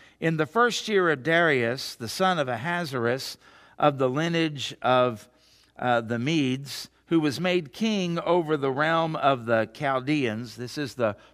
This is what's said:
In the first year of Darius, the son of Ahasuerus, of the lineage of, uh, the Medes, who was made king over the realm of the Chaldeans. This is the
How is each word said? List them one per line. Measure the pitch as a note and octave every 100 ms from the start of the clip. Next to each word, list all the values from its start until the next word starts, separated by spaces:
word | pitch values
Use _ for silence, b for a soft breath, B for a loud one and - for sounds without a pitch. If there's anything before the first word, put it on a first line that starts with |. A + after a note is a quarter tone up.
| b b
In | D#3+ D#3+
the | D#3
first | A#3 A#3+ - -
year | G3 F3
of | C#3+
Darius, | C#3 E3 E3+ C3+ A#2 C3+ - -
the | A2+
son | - F#3+ F3
of | B2+
Ahasuerus, | A2+ D#3+ F3 D#3+ C3 A#2 C3 - - B B B B
of | D3 C3+
the | C3
lineage | C3+ E3 E3 D#3+ C#3+ A2 -
of, | A#2+ B2+ B2+ A2 - b b b b -
uh, | B2 A#2+
the | A2 A#2
Medes, | B2+ E3 C3 C3 C#3 - - _ -
who | E3
was | D3+ A#2+
made | F3+ F3+ D3
king | - A3 G#3 F3 E3+
over | - F3 D#3 D#3
the | C#3
realm | C3 D#3 E3 D#3+ D#3+
of | C#3 C3 A2+
the | A2+ A2
Chaldeans. | - C#3+ C3 B2+ D3+ A#2+ G#2+ A#2+ A2
This | B2 D3+
is | C3+ -
the | A2 G2+ B